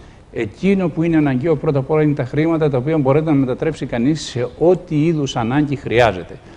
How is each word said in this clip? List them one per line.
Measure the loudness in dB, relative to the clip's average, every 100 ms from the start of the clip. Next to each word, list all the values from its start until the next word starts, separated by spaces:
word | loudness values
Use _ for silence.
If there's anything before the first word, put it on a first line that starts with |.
| -20 -20 -12
εκείνο | -8 -8 -2 0 0 0
που | 0
είναι | 0 2
αναγκαίο | 2 2 0 0
πρώτα | 0 -2
απ' | 0
όλα | 2
είναι | 2
τα | 0
χρήματα | -2 -2 0 0 0
τα | 0
οποία | 0 0
μπορεί | 2 2
να | 2
μετατρέψει | 2 0 -2 -4 -4 -6
κανείς | -2 0 -2
σε | -4 -6 -6 0
ό,τι | 2 2 0 0 0
είδους | 0 -2 -2
ανάγκη | -2 0 0 -2
χρειάζεται. | 0 4 4 2 -8 -16 -20